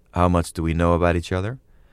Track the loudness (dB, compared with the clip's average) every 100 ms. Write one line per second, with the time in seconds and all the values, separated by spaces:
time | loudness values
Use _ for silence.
0 | _ 0 2 2 -2 -4 -2 0 2 2
1 | 2 0 -2 -6 -6 -10 _ _ _